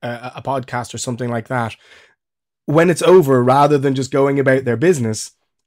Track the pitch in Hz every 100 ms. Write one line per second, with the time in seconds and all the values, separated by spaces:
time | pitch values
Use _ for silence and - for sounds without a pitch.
0 | 123 120 123 160 139 135 127 123 120 110
1 | - 120 123 117 113 127 113 - _ -
2 | _ _ _ _ _ _ - 151 170 165
3 | 165 185 143 131 123 135 147 147 139 131
4 | 131 139 139 139 135 131 127 113 156 165
5 | 113 107 - _ _ _